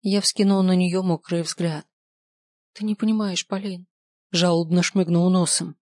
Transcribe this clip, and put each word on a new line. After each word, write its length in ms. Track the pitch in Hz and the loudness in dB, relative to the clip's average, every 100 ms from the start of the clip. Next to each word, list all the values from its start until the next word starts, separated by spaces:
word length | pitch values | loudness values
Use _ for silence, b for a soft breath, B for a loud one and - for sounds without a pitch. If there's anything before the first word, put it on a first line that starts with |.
Я 200 | 208 202 | 0 0
вскинула 400 | - - 196 196 | 0 0 2 4
на 140 | 185 180 | 2 2
неё 280 | 180 185 | 2 0
мокрый 400 | 185 160 - 170 | -2 -4 -4 -4
взгляд. 420 | 156 - 170 151 - _ _ _ _ _ _ _ _ | -4 -4 -4 -6 -12 _ _ _ _ _ _ _ _
«Ты 120 | - 214 | -8 -6
не 100 | 208 | -2
понимаешь, 500 | 214 220 202 175 - | -2 0 -2 -6 -6
Полин», 420 | 196 202 180 180 _ _ _ _ | -8 -8 -10 -16 _ _ _ _
жалобно 480 | 170 180 170 165 180 | 0 2 2 2 0
шмыгнула 460 | 175 196 170 170 180 | 0 0 2 2 4
носом. 480 | 185 165 - 175 - _ | 2 2 -2 -6 -12 _